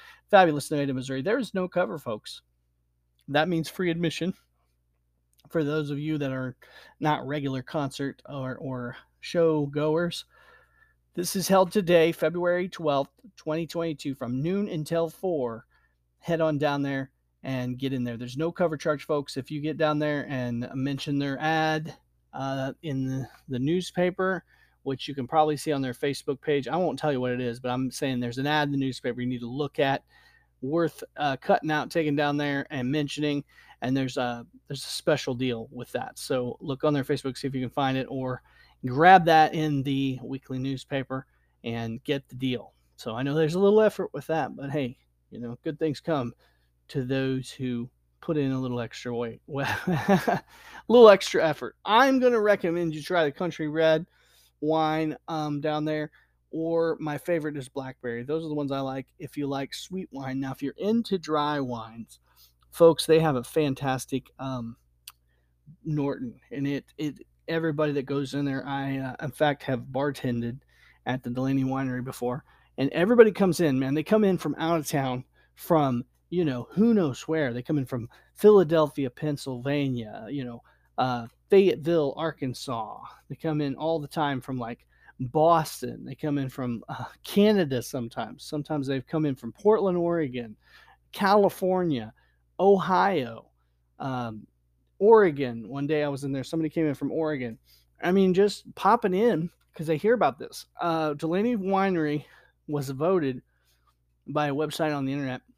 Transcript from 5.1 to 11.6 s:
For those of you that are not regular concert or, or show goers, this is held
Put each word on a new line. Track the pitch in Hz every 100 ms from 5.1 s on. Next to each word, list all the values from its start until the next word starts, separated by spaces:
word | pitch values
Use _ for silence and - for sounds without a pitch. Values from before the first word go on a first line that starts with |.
| _ _ _ -
For | 170
those | 147 156 143
of | 143
you | 151 156
that | 139
are | 131 127 - - - - _
not | 151 151 127
regular | 147 139 131
concert | - 160 139 - 139 - -
or, | 139 131 127
or | 139 127 120 - - _
show | - 175 165 156 143
goers, | 143 156 160 170 - - _ - - _ _ _ _ _
this | - 180 196
is | 175
held | 190